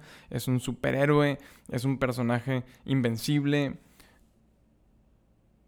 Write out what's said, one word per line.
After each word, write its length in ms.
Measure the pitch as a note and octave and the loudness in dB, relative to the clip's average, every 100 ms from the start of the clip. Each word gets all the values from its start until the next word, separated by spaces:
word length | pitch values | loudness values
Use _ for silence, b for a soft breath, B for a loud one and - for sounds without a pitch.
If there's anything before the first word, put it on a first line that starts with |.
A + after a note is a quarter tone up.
| B B B | B B B
es 180 | B2+ B2 | -8 -2
un 120 | B2+ | -2
superhéroe, 800 | - A#2+ C#3 C3 C#3+ D3 D3 C#3 B B B | -2 -4 -2 2 4 4 4 0 B B B
es 160 | B2 C3 | -4 -2
un 120 | C3 | -2
personaje 680 | B2+ B2 A#2+ A#2+ A#2 B2+ A#2+ B - | -2 -2 0 0 -2 -4 -6 B -2
invencible. 960 | C3+ A#2+ A2+ - D3 C#3+ D3 C#3 - b b b b _ _ _ _ _ _ _ _ _ _ _ _ _ _ | 0 2 0 0 0 2 0 0 -6 b b b b _ _ _ _ _ _ _ _ _ _ _ _ _ _